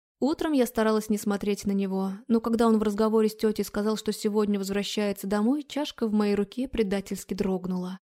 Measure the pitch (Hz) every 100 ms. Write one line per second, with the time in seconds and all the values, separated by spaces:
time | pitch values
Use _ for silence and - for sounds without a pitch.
0 | _ _ 254 330 330 285 233 233 220 220
1 | 214 208 208 202 202 202 - 196 196 190
2 | 190 196 247 226 233 226 226 220 214 202
3 | 220 220 214 214 214 214 202 202 208 214
4 | - 208 208 208 208 202 196 196 196 -
5 | 208 196 196 208 214 294 277 269 294 -
6 | 226 214 208 202 202 - 262 233 208 196
7 | 190 190 - 196 202 185 180 180 180 185